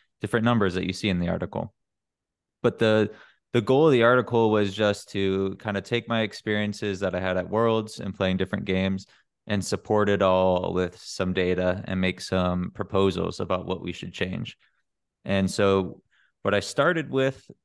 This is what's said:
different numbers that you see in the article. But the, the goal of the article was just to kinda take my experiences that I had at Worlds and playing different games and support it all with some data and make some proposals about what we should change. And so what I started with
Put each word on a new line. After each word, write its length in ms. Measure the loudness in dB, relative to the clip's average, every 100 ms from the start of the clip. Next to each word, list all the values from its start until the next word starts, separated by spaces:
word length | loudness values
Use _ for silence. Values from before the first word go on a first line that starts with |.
| _ _
different 240 | -2 2
numbers 300 | 4 4 2
that 120 | 0 -4
you 60 |
see 160 | -2 -2
in 120 | 0
the 80 | 0
article. 440 | -2 -4 -6 -8 _ _ _ _ _ _ _ _ _
But 180 | -2 2
the, 320 | 4 4 2 -4 -20 _ _
the 80 | 0
goal 260 | 2 4 6
of 60 |
the 100 | 6
article 480 | 6 4 2 2 4
was 240 | 4 2
just 360 | 0 0 0 -4
to 460 | -2 0 0 -2 -4
kinda 200 | -6 -6
take 260 | -2 -4 -2
my 140 | -2
experiences 760 | -2 -4 -4 -2 -2 -4 -6 -4
that 160 | -4
I 60 | -2
had 160 | -2 -2
at 120 | -2
Worlds 520 | 0 2 0 -4 -8
and 120 | -10
playing 240 | -2 -2 0
different 260 | -2 -4
games 420 | -2 0 0 -2 -8 _ _ _ -6
and 180 | -4
support 440 | -2 -6 0 2 2
it 140 | 4
all 500 | 4 4 2 2 0
with 260 | -2 -4 -6
some 340 | -12 -6 -2
data 520 | 0 0 0 0 -2 -4
and 140 | -2
make 200 | -2 -2
some 520 | -2 0 0 -2 -4
proposals 640 | -8 -2 2 2 2 -4 -4
about 280 | -4 -4 -4
what 160 | -6
we 100 | -8
should 200 | -10 -10
change. 440 | -6 -6 -6 -10 -14 _ _ _ _ _ _
And 240 | -4 0 0
so 540 | 2 2 2 0 -8 _ _ _ _
what 120 | -2
I 60 | 0
started 500 | 0 0 0 0 -2
with 380 | -2 -2 -4 -12 -20